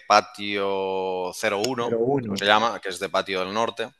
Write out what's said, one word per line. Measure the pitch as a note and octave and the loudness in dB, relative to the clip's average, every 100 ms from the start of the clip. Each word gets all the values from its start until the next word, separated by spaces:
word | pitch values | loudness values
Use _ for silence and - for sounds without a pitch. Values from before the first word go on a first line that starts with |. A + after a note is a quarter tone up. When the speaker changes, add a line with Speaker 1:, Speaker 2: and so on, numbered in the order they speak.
| - | 6
Speaker 1:
Patio | G#2 - - G#2 G2+ G2 G2 F#2+ F#2+ F#2+ F#2 F2+ | 6 6 -2 -6 -2 -2 -2 -2 -2 -2 -4 -4
cero | F2+ A2 G2+ A2+ | -4 -2 0 0
uno, | B2 A#2 | -2 -2
Speaker 2:
Cero | A2+ | 0
uno. | A#2+ C#3 A2+ | 0 0 -2
Speaker 1:
como | G2 | 0
se | G2+ | 4
llama, | G#2+ A2+ G2 | 4 4 -2
que | G2 | -8
es | F2+ | -6
de | F#2+ | -2
Patio | F#2+ F#2+ F#2+ | -2 0 -2
del | F#2 | -2
Norte. | G#2+ A2+ A2+ A2 | -2 -2 -2 -8